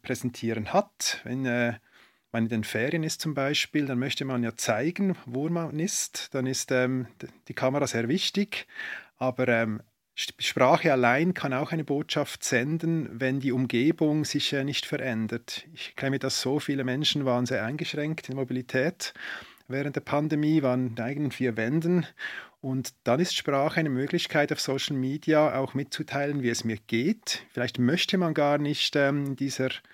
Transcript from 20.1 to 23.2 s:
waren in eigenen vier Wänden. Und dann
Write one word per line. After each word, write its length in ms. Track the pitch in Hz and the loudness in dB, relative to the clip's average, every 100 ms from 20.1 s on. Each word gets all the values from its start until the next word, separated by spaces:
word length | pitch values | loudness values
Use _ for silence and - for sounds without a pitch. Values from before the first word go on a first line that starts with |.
| 143 156 151 151 156 | 0 2 2 4 4
waren 260 | 135 127 127 | 4 2 0
in 120 | 120 | -2
eigenen 320 | 117 143 143 | -4 -2 -4
vier 240 | - 127 110 | 0 0 0
Wänden. 500 | 113 160 165 180 - - - - - _ | 0 2 2 2 0 -6 -10 -10 -16 _
Und 320 | 131 131 - - 123 | -4 -4 -4 -4 2
dann 140 | 135 | 2